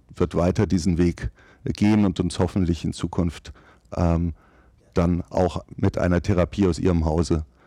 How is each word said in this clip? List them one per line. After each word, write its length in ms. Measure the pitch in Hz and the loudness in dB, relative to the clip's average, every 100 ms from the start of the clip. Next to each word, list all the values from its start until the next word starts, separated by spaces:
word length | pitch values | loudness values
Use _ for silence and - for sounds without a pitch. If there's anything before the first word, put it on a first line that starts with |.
| _ - | _ -4
wird 200 | 85 82 | -2 2
weiter 320 | 87 92 90 | 0 2 0
diesen 300 | 92 92 85 | 0 0 2
Weg 340 | 87 - - _ - _ - | 0 0 -10 _ -20 _ -8
gehen 400 | - 104 107 98 | 0 4 4 2
und 140 | - | 0
uns 200 | 90 - | -4 0
hoffentlich 460 | 90 98 85 80 85 | -2 0 0 -2 -4
in 80 | |
Zukunft, 580 | - 87 - 85 - - - - _ _ - | -6 -4 -2 -2 -4 -20 -20 -20 _ _ -2
ähm, 380 | 85 82 85 - _ _ _ _ _ | 0 2 -2 -6 _ _ _ _ _
dann 300 | 90 87 87 - | 0 2 0 -2
auch 360 | - 90 - - - | 0 0 -2 -12 -2
mit 220 | 98 - | -2 0
einer 240 | 90 87 | 0 0
Therapie 460 | - 87 85 - 95 | 2 0 0 2 0
aus 120 | 82 | 2
ihrem 240 | 92 85 | 0 2
Hause, 420 | 80 80 82 80 - _ | 0 0 0 -2 -4 _